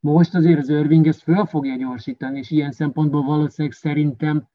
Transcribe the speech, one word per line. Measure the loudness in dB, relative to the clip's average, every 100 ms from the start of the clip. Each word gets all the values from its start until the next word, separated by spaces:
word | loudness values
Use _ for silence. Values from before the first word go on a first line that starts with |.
Most | 2 2 2
azért | 4 4 4
az | 2
Irving | 0 4 4 4
ezt | 0
föl | 0 0 0
fogja | -4 -6 -6
gyorsítani, | -8 -8 -12 -10 -8 -8
és | -4
ilyen | -2 -2
szempontból | -4 -4 0 -2 0
valószínűleg | -2 0 -2 -4 -8 -6
szerintem | -4 -2 -2 -2 -2 -4 -6